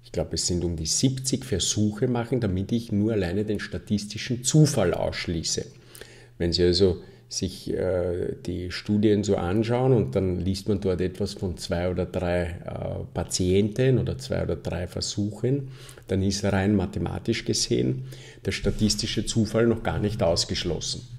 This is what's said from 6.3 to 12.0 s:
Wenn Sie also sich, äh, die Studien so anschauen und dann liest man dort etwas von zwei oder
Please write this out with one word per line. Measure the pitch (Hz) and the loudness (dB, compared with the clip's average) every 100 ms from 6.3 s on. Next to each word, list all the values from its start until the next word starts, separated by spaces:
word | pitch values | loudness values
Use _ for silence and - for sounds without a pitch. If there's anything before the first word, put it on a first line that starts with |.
| - | -2
Wenn | 87 | 0
Sie | 82 | 4
also | 87 87 95 85 - - - | 4 6 4 4 -6 -20 -10
sich, | - 90 - - | -6 -6 -6 -6
äh, | - 92 90 90 87 - - | -2 0 0 0 -2 -4 -4
die | - 90 90 | -6 -6 -6
Studien | - - 104 107 104 | -8 0 4 6 4
so | 95 98 | 4 2
anschauen | 87 101 110 120 131 | 2 2 2 2 4
und | 123 92 101 | 4 4 2
dann | 95 90 | 0 0
liest | 92 95 - | 0 -2 0
man | 101 | 0
dort | 98 90 | 2 0
etwas | 90 - 101 | 0 -2 -6
von | - 98 82 | -2 -6 -4
zwei | - 87 90 | -4 -2 0
oder | 90 | 0